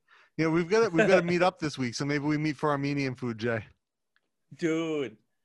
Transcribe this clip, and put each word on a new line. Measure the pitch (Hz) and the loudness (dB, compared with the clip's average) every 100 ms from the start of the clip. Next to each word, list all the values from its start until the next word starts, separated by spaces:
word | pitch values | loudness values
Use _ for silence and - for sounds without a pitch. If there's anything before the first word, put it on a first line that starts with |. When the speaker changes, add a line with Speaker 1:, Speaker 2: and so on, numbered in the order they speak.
| _ _ _ - | _ _ _ -2
Speaker 1:
Yeah, | 160 | 0
we've | 165 165 | 2 2
gotta, | 214 226 | 2 2
we've | 170 202 | 4 6
gotta | 185 | 6
Speaker 2:
<laughs> | 175 | 4
Speaker 1:
meet | 175 | 2
up | 180 - | 2 0
this | 151 - | -6 -4
week, | 123 110 | -6 -4
so | 143 | -2
maybe | 147 147 | -2 0
we | 151 | -2
meet | 156 139 | -2 -2
for | 151 | -2
Armenian | 143 143 143 135 120 | -2 -2 -2 -4 -4
food, | 123 110 | -8 -6
Jay. | 117 113 - _ _ _ _ _ _ _ - 139 | -4 -4 -6 _ _ _ _ _ _ _ -20 -6
Speaker 2:
Dude, | 165 160 165 151 123 107 _ _ | -4 -2 -2 -4 -6 -10 _ _